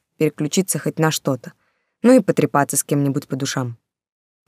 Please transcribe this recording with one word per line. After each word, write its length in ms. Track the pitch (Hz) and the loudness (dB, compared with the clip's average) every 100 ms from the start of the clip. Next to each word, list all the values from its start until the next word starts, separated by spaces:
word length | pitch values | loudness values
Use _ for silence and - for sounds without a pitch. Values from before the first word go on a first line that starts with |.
| _ - | _ -4
переключиться 600 | 156 - 147 - 185 151 | -4 -2 -4 -2 -2 -4
хоть 200 | 156 156 | -6 -2
на 120 | 160 | -2
что-то, 420 | - - 127 - - _ _ _ _ | -2 -4 -6 -8 -20 _ _ _ _
ну 120 | 226 | 4
и 60 | 262 | 4
потрепаться 580 | - - 143 143 139 143 | 4 0 0 0 0 -2
с 60 | |
кем-нибудь 440 | - 143 139 139 - | -2 0 0 -2 -6
по 80 | 135 | -8
душам. 420 | 135 139 123 117 _ _ _ _ _ _ | -6 -4 -6 -10 _ _ _ _ _ _